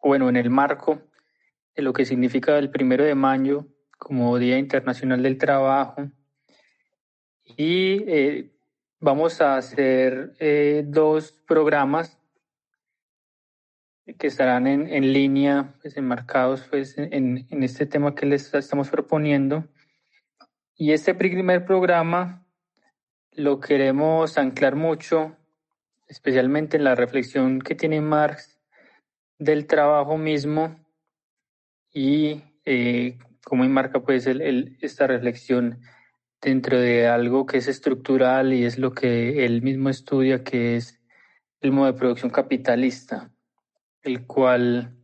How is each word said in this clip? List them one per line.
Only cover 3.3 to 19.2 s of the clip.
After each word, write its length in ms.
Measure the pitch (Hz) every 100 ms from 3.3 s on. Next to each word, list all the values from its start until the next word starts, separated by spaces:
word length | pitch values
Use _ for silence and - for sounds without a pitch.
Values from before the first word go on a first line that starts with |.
| 135 135 143 147 _ _ _
como 400 | - 131 120 120
Día 180 | 123 131
Internacional 640 | 139 135 131 123 131 127
del 160 | 131 131
Trabajo. 720 | 147 139 135 135 135 - 143 _ _ _ _ _ _ _ _ _ _ _ _ _ _
Y, 580 | 117 151 180 190 196 214
eh, 440 | 160 139 147 - _ _ _ _ _
vamos 400 | 156 139 160 165
a 160 | 151 135
hacer, 760 | 127 - 135 131 131 127 139 _
eh, 440 | 156 147 147 147
dos 480 | 147 147 156 156 156 _ _
programas 720 | 156 151 151 139 151 165 _ _ _ _ _ _ _ _ _ _ _ _ _ _ _ _ _ _ _ - -
que 80 | 147
estarán 400 | - 131 123 131
en, 220 | 139 160
en 260 | 151 135
línea, 600 | 135 139 135 143 139 135 -
pues, 120 | - 147
enmarcados, 680 | 131 123 123 139 127 131 -
pues, 260 | 139 135 -
en, 480 | 151 147 131 127 127
en 140 | 151
este 240 | 127 123 147
tema 300 | 147 143 147
que 100 | 143
les 260 | 143 139 143
estamos 340 | 139 143 139
proponiendo. 760 | - 147 156